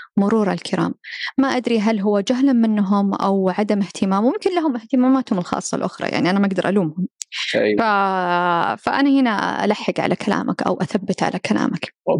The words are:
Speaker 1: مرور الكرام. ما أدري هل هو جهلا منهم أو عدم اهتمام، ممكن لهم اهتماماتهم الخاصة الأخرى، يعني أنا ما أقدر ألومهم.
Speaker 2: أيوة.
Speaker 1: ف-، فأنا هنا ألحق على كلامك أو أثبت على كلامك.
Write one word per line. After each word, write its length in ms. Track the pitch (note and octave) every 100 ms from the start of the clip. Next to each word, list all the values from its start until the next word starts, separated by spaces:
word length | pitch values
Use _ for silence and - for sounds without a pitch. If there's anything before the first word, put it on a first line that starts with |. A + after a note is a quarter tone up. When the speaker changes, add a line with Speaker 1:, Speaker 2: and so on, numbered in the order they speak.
| - -
Speaker 1:
مرور 340 | G3+ A3+ G#3
الكرام. 420 | F3+ - F3+ E3+ - - - - -
ما 100 | C4+
أدري 320 | B3+ A#3 A3+
هل 200 | G#3 A3
هو 200 | G3+ G#3
جهلا 340 | G3 B3 C#4
منهم 600 | B3 A3+ G#3 G3 G3+ G3+
أو 360 | G3 G3 G3 F#3
عدم 320 | F3+ G#3 G#3
اهتمام، 420 | F#3+ - F#3+ G3
ممكن 320 | A3+ G#4 G4+ F4+
لهم 200 | D#4 A#3+
اهتماماتهم 640 | A3+ C4 B3+ C4+ B3+ F#3+
الخاصة 380 | F3 - - -
الأخرى، 320 | F#3 - -
يعني 200 | - D3+
أنا 100 | F#3+
ما 60 | G3
أقدر 240 | F#3 F3
ألومهم. 380 | G3+ E3 D#3 F3+ _ - - - -
Speaker 2:
أيوة. 220 | G#3+ G#3
Speaker 1:
ف-، 1040 | A3+ G3+ G3 F#3+ F3+ F3 F3+ E3+ D#3 -
فأنا 280 | - - C#4
هنا 560 | C#4 B3+ G3+ F2 - -
ألحق 340 | G#3 - -
على 160 | - F3+
كلامك 460 | - - - -
أو 200 | - F3+
أثبت 420 | F#3 G3 F#3+ F#3
على 160 | E3+ F3+
كلامك. 540 | - G#3+ - - - - - D#3